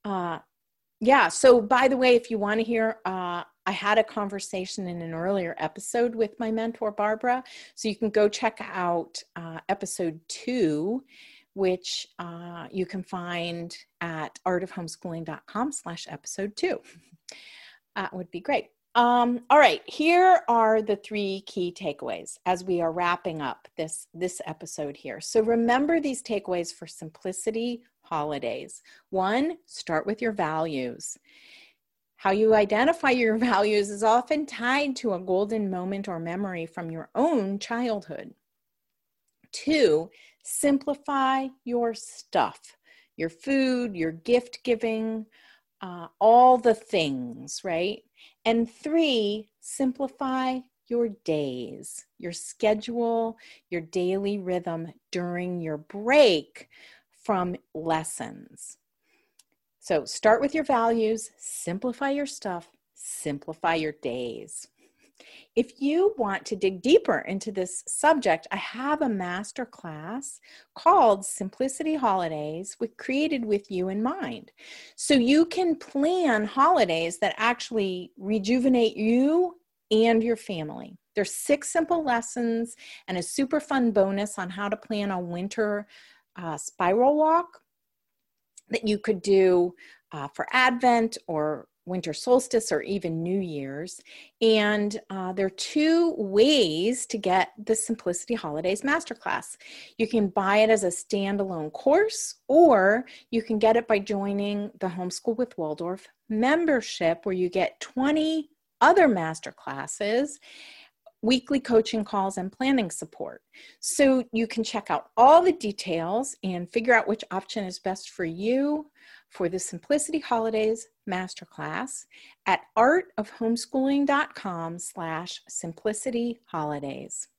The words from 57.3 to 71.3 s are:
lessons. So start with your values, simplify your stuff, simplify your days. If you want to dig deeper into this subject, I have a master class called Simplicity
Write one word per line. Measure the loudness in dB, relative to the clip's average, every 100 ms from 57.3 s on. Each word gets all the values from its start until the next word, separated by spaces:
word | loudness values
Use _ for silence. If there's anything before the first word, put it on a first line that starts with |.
| -2 -2 -6 _
lessons. | -8 -2 -2 -2 -10 -12 -14 -20 -20 -20 -20 _ _ _ _ _ _ _ _ _ _
So | -2 -2
start | -2 2 4 4
with | 2
your | -2
values, | 0 2 2 2 0 -2 -6 _
simplify | -14 -10 -8 -4 -6 -4 -4
your | -2 -4
stuff, | -8 -8 -8 -10 _ _
simplify | _ -14 -8 -8 -8 -10 -4 0
your | 0 -2
days. | -6 -6 -6 -6 -8 -12 -16 -18 _ _ _ _ _ -20 -20 _ -2
If | -2 _
you | 0 2 2 2
want | -4 -4 -6
to | -2
dig | -2 0
deeper | 4 4 4 -2
into | -2 -8 -6
this | -6 -6 -6 -8
subject, | 2 4 4 2 0 -2
I | -8
have | -8 -8 -4 0
a | 0
master | -2 -4 -6 -8 -10
class | -10 -10 -14 -12 -10 -10 -12 -18 _ -20 _
called | 0 4 8 6 4
Simplicity | -2